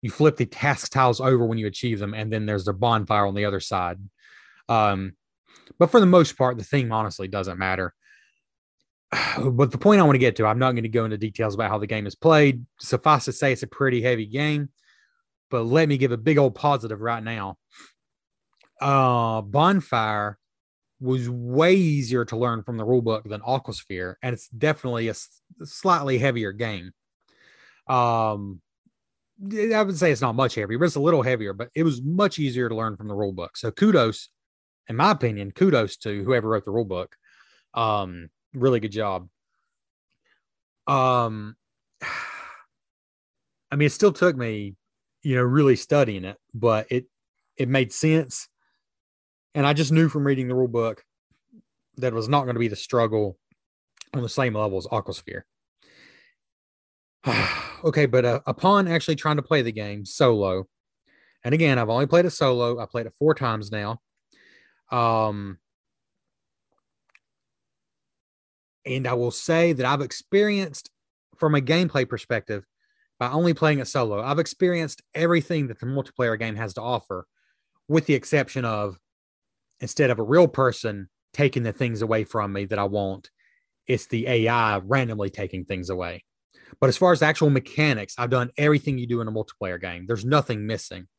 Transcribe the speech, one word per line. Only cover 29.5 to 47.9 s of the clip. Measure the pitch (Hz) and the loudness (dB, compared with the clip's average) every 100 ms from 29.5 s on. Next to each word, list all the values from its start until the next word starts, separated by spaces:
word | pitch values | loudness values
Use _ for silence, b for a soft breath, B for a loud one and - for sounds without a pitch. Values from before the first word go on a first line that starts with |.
I | 214 220 214 | -4 0 2
would | 202 170 | 0 2
say | 170 | 2
it's | 135 | 2
not | 127 117 | 0 0
much | 131 | 0
heavier, | - 101 117 | 0 -4 0
but | |
it's | 170 | 0
a | 147 | 2
little | 147 165 | 2 2
heavier, | 123 123 104 | 2 -2 -4
but | 98 120 | -8 -8
it | - | -2
was | 165 127 | 0 0
much | 135 180 202 - | -4 0 0 0
easier | 147 123 120 | -4 -2 -2
to | |
learn | 110 113 104 | -2 -4 -6
from | 107 | -8
the | |
rule | 101 104 | -4 -4
book. | 92 85 - | -4 -10 -8
So | 117 | -8
kudos, | - 208 185 113 107 - _ _ _ _ _ _ | 2 4 6 4 0 -14 _ _ _ _ _ _
in | 113 | 2
my | 175 | 2
opinion, | 165 120 104 101 | 4 0 -4 -10
kudos | - 185 139 104 - | 0 4 4 2 -4
to | 113 101 | -6 -4
whoever | 98 127 110 | 0 0 0
wrote | 110 | -2
the | 101 | -2
rule | 107 | -4
book. | 107 90 - _ b b b b b | -4 -6 -8 _ b b b b b
Um, | - 113 104 95 87 82 _ _ | -4 -2 -2 -4 -10 -18 _ _
really | 135 131 120 | -2 2 2
good | 107 | -2
job. | 101 107 92 90 _ _ _ _ _ _ _ _ _ _ _ _ _ _ _ - | -4 -4 -6 -10 _ _ _ _ _ _ _ _ _ _ _ _ _ _ _ -4
Um, | 139 131 123 117 110 104 - _ _ | 0 2 2 0 -6 -12 -18 _ _
<sighs> | _ _ B B B B B B B _ _ _ _ _ _ _ _ _ _ | _ _ B B B B B B B _ _ _ _ _ _ _ _ _ _
I | 143 | 0
mean, | 147 | 2
it | |
still | - 208 | 4 2
took | - 180 139 | 4 0 2
me, | 120 107 101 95 _ _ _ _ | -6 -6 -10 -12 _ _ _ _
you | 147 | -2
know, | 127 | 2
really | 123 135 143 120 | 4 4 6 4
studying | - 147 123 101 | 2 2 2 -2
it, | 92 104 _ | -10 -14 _
but | 117 117 107 110 | -2 2 2 0
it, | 127 127 _ _ _ _ _ | -4 -4 _ _ _ _ _
it | 131 | 0
made | 135 120 | 0 0